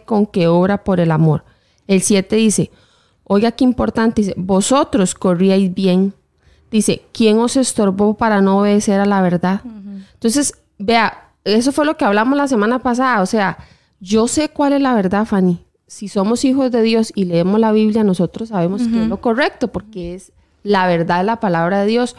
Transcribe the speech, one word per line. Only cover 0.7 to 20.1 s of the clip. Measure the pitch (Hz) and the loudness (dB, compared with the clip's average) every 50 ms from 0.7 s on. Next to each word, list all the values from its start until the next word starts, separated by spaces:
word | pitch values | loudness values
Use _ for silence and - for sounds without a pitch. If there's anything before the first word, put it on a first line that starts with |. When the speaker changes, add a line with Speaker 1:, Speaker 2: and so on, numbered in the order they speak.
| 202 202 - | 0 -2 -2
Speaker 1:
por | - 190 175 | -2 0 0
el | 170 165 | 0 0
amor". | 160 156 160 160 147 - - _ _ _ _ _ _ _ _ | 2 2 2 2 0 0 -4 _ _ _ _ _ _ _ _
El | - 190 185 - | -2 0 0 2
siete | - 214 190 185 - 214 | 2 0 0 0 0 0
dice, | 220 220 220 196 - 165 - _ _ _ _ _ _ _ _ _ _ _ - | 0 2 2 0 0 -2 -4 _ _ _ _ _ _ _ _ _ _ _ -2
oiga | 196 202 220 233 233 | 0 0 0 0 0
qué | - 269 | 0 0
importante, | 254 233 - 220 220 - 233 226 233 226 - 208 | 0 0 0 -2 -4 -2 0 0 0 0 0 -2
dice, | 190 - | -2 -4
"Vosotros | - 185 185 196 190 208 - 254 277 320 302 - 220 185 185 - | -6 -4 -2 0 0 0 2 2 0 0 0 0 0 0 0 -2
corríais | - - 190 180 170 190 190 190 196 196 185 180 | -2 -2 -2 0 2 2 2 2 2 2 0 -2
bien". | - 190 190 180 185 190 202 - _ _ _ _ _ _ _ _ _ _ - | -2 0 2 2 2 2 0 -2 _ _ _ _ _ _ _ _ _ _ -4
Dice, | - 214 202 - 175 - - _ - | -2 -2 0 0 -2 -4 -4 _ -2
"¿Quién | - 226 214 208 226 | 0 2 2 4 2
os | 233 240 - | 2 0 0
estorbó | 269 254 - - - 208 196 185 196 208 208 214 | 0 -2 -2 0 0 0 0 0 0 0 0 0
para | - 240 220 214 196 | 0 0 0 2 2
no | 196 196 196 202 | 2 2 2 2
obedecer | 202 208 208 208 208 220 196 196 | 2 2 2 0 0 0 0 0
a | 202 | 0
la | 202 202 196 | 0 0 0
verdad?". | 185 175 175 175 - 180 190 214 - | 0 0 0 0 -2 -2 -4 -4 -6
Speaker 2:
Ujú. | 240 220 208 196 202 202 196 196 - _ | -10 -18 -16 -16 -16 -16 -16 -18 -20 _
Speaker 1:
Entonces, | _ - 226 226 285 285 - - _ _ _ _ - | _ -4 -2 -2 -2 -2 -4 -6 _ _ _ _ -10
vea, | 202 202 226 233 214 - - - - _ _ _ - | -4 0 0 2 0 0 -4 -8 -18 _ _ _ -4
eso | 190 208 226 247 277 262 | -2 0 0 0 0 0
fue | 311 294 | 0 0
lo | 294 311 | -2 -2
que | 302 285 | -2 0
hablamos | 208 202 208 220 254 285 | 0 2 2 0 0 0
la | 285 285 269 | 0 0 -2
semana | 269 214 202 226 247 247 | 0 0 0 0 -2 -2
pasada. | - 254 240 247 262 262 247 208 185 | -2 -2 -2 0 0 0 0 0 -2
O | |
sea, | 190 - 220 196 180 - - - - _ _ _ _ _ - | 0 0 0 -2 -2 -4 -6 -14 -20 _ _ _ _ _ -18
yo | 190 180 214 220 220 262 | -8 -2 0 0 0 0
sé | - 311 302 302 | 0 -2 -2 -2
cuál | - - 285 277 277 | -2 -2 0 0 0
es | 277 | 0
la | 277 254 247 | 0 0 0
verdad, | 214 185 180 196 202 220 | 0 0 0 0 -2 -2
Fanny. | - 208 196 185 180 175 175 - _ _ _ _ - | 0 0 0 2 2 0 -2 -6 _ _ _ _ -20
Si | - - 214 185 | -18 -16 -12 -8
somos | - 208 190 208 240 240 - | -4 -2 -2 0 0 0 0
hijos | 262 262 277 262 254 | 0 0 0 0 0
de | 240 233 220 | 0 0 2
Dios | 226 226 226 220 - - | 2 2 0 0 -2 -2
y | 202 196 | -2 0
leemos | 175 170 170 170 185 202 220 | 0 2 2 0 2 2 2
la | 226 220 214 | 2 2 2
Biblia, | 220 214 214 208 226 214 | 2 2 2 2 2 2
nosotros | 202 180 - 175 160 - - 226 226 | 2 2 0 -2 -4 -4 -8 -10 -6
sabemos | 220 185 165 175 196 226 247 | -4 -2 -2 -2 -2 -2 -2
que | 226 226 | -2 0
es | 226 220 | 0 -2
Speaker 2:
Ujú. | 220 | -2
Speaker 1:
lo | 226 - | -4 -4
correcto, | - 247 226 240 294 381 - - 254 214 | -2 -2 0 0 0 -2 -2 -4 -6 -6
porque | - 185 190 214 220 185 170 170 | -6 -8 -12 -12 -14 -12 -12 -12